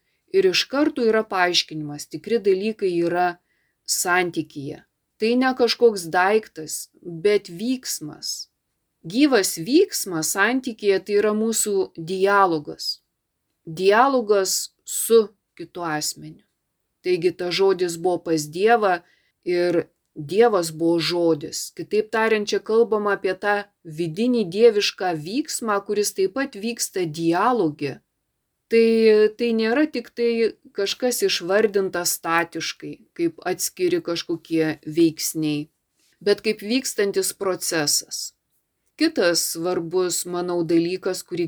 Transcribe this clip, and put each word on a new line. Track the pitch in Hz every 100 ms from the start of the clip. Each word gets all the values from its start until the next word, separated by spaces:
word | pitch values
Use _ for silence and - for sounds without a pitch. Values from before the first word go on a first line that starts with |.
| _ _ _
ir | 190 185
iš | 175
karto | - 269 302 302
yra | 226 220 214
paaiškinimas, | 190 180 170 - 156 147 147 -
tikri | 151 208 226
dalykai | 196 190 220 214 190 170
yra | 170 175 175 170 _ _ _ _
santykyje. | - - 180 180 180 170 147 147 139 - _ _ _ -
Tai | 220 247
ne | 262
kažkoks | 254 233 - 240 202 170
daiktas, | 180 185 220 220 - 151 - - _
bet | 175 165 202 208 190
vyksmas. | 170 233 254 - - 151 - - - - _ _ _ _ _
Gyvas | 165 220 294 233 185
vyksmas | - 170 311 415 - 196 160 156
santykyje | 202 214 262 254 220 202 190
tai | 190 202
yra | 214
mūsų | 214 226 220 214 196 185
dialogas. | - 165 190 196 202 190 156 147 - - - _ _ _ _ _ _ -
Dialogas | 160 190 208 269 262 208 202 190 - - _
su | - - - 226 214 _ _
kitu | - 170 180 170
asmeniu. | 151 151 156 156 - _ _ _ _ _ _ 185
Taigi, | 180 180
tas | 170 175
žodis | 170 196 180 180 165
buvo | 180 170 170
pas | 160 151
Dievą | 170 214 233 202 175 _ _ _ _ 175
ir | 175 175 170 - _ _ -
Dievas | 147 190 240 196 165
buvo | 160 165 170
žodis. | 156 175 170 151 160 - -
Kitaip | - 160 208 214
tariant, | 226 220 214 208
čia | 196
kalbama | - 226 220 214 208
apie | 196 185 185
tą | 208 202 202 _ 170
vidinį | 151 170 160 247 240 180
dievišką | 196 233 202 202 - 185
vyksmą, | 160 160 254 - - 226 202 202
kuris | 208 202 -
taip | 190
pat | 262 277 196
vyksta | 226 233 - 190 165
dialoge. | 156 165 175 233 240 160 147 143 - _ _ _ _ _ _ -
Tai, | 226 226 226 220 214 214 214
tai | 240
nėra | 226 220 262
tik | 302 254 - -
tai | 233 233 226 - -
kažkas | - 196 - 247 240 196
išvardinta | - 175 202 220 202 190 175 170
statiškai, | - 170 165 165 165 - - 147 - _
kaip | - 170 -
atskiri | 180 180 - - 180 170
kažkokie | 170 170 - 165 - 160 156 151 156
veiksniai, | 151 165 151 - 160 156 147 156 _ _ _ _ _
bet | 190 208
kaip | 214 214
vykstantis | 208 262 - - 202 190 190 -
procesas. | 190 180 - 165 147 - - - - _ _ _ _ _ _ -
Kitas | 320 285 175 165
svarbus, | - 165 175 180 165 185 180 170
manau, | 180 175 180 175
dalykas, | 165 170 170 185 196 180
kurį | - 175